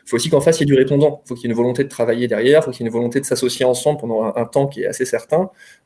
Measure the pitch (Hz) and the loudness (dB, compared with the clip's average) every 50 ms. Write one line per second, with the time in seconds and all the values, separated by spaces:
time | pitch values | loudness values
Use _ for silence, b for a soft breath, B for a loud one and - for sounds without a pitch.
0 | B - - 120 - 160 160 139 139 165 165 - 165 143 139 131 131 135 147 143 | B -4 -4 -2 0 0 0 2 4 2 2 2 2 2 4 4 4 4 2 2
1 | 151 147 147 - - - 123 120 - 120 113 117 120 123 123 131 139 143 - - | 2 2 0 -2 -10 -12 -12 -8 -6 -4 0 0 0 0 0 -2 -2 -4 -2 -2
2 | 117 117 113 120 123 117 113 104 117 131 147 156 151 135 123 - 120 113 113 117 | 0 0 0 0 0 -2 0 2 4 4 4 4 4 0 -4 -6 -6 -4 -2 -2
3 | 120 120 120 135 139 - 131 - 131 123 - - 131 127 123 123 - 147 147 143 | -2 -2 -2 -2 -2 -2 -2 -2 -2 -2 0 0 0 0 0 2 0 -2 -2 -2
4 | - 120 113 107 113 107 - 120 117 117 - 139 139 139 - - - 104 113 - | -4 -4 -2 -2 -2 -2 -2 -4 -4 -2 0 0 0 -2 -2 -4 -6 -4 -2 -4
5 | 127 - - 113 - - 151 170 190 190 b b b b b b b | -4 -2 -2 -4 -2 0 0 0 0 -2 b b b b b b b